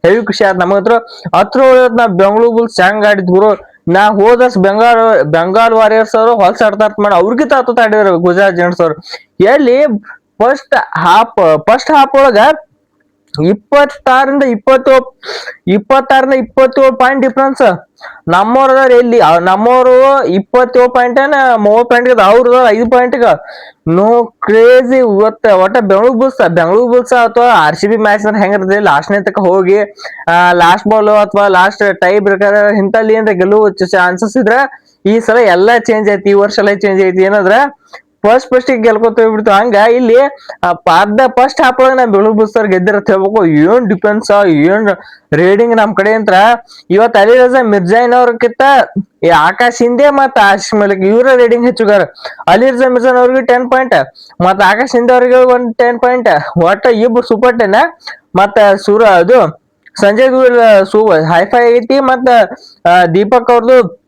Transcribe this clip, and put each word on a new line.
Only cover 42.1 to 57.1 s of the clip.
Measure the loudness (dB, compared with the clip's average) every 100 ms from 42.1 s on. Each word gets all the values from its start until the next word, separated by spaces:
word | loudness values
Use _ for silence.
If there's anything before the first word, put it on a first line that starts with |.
ಬೆಂಗಳೂರು | 0 0
ಬುಲ್ಸ್ | 0 -2 -2
ಅವ್ರು | -2
ಗೆದ್ದಿರತ್ | -2 -2 -2 -2
ಹೇಳ್ಬೇಕು. | -2 -2 0 0
ಏನ್ | 2 2 0 0
ಡಿಫೆನ್ಸ್, | -2 -2 -4 0 0 2
ಏನ್ | 0 0 0 -2 -6 -10 -20 _
ರೇಡಿಂಗ್ | -2 0 0 0 0
ನಮ್ | 0 -2
ಕಡೆ | -2
ಅಂತ. | -2 0 2 2 0 -6 -20 _
ಇವತ್ | 0 2 2
ಅಲಿ | 2 4
ರಜಾ | 2 0
ಮಿರ್ಜಾಯಿನ್ | 0 -2 0 0 2
ಅವ್ರಕ್ಕಿಂತ | 2 0 -2 -6 -2 0 2 0 -6 -12 _
ಈ | 0
ಆಕಾಶ್ | 2 0 0 -4 -2
ಹಿಂದೆ | -2 2 0
ಮತ್ತ | 2 -2 0
ಆಶಿಷ್ | 0 0 -4
ಮಲಿಕ್ | -2 -2 -2
ಇವ್ರ | 0 2 2 2
ರೇಟಿಂಗ್ | 2 0 -2
ಹೆಚ್ಚುಗಾರ. | -2 0 0 -2 -8 -20 -10 0
ಅಲಿ | 0 0
ರಜಾ | 0 0
ಮಿರ್ಜಾಯಿನ್ | 0 0 0
ಅವ್ರಿಗೆ | 0 0 0
ಟೆನ್ | -2 0
ಪಾಯಿಂಟ್, | -2 0 -2 -2 _ -20 _
ಮತ್ತ | -2 0
ಆಕಾಶ್ | 0 0 -2 -2
ಹಿಂದೆ | 2
ಅವ್ರಿಗೆ | 2 2 2
ಒಂದ್ | 2 0 -2 -2
ಟೆನ್ | -2 0
ಪಾಯಿಂಟ್. | -2 -2 -2 -4 -4 -2
ಒಟ್ಟ | -2 0 -2
ಇಬ್ರು | 0 0